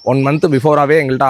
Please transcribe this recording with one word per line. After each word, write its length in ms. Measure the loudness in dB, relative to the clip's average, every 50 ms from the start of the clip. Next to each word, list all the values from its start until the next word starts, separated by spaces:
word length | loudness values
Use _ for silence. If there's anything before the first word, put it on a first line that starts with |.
| -4 -2
ஒன் 100 | -2 0 0
மந்த் 200 | 0 -2 0 0 0 0
பிஃபோராவே 420 | 0 0 2 2 2 2 2 2 0
எங்கள்கிட்ட 260 | 0 -2 -2 -2 0 0